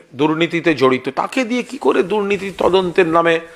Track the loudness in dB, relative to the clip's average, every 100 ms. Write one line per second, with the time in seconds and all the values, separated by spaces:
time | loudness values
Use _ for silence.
0 | -18 -2 0 0 -2 0 0 4 4 2
1 | -2 -4 -2 -2 -2 -2 -4 -2 0 2
2 | 0 -2 -2 -4 -6 -4 0 0 0 0
3 | 2 2 2 0 -4